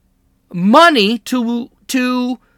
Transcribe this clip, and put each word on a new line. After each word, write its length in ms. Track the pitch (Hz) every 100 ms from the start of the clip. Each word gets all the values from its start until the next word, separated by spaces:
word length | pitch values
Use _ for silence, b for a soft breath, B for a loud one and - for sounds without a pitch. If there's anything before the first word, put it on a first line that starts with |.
| _ _ _ _ _
money 640 | 175 190 269 339 277 196 233
to, 520 | - 254 226 233 240 _ -
to 500 | 262 254 254 247 254 _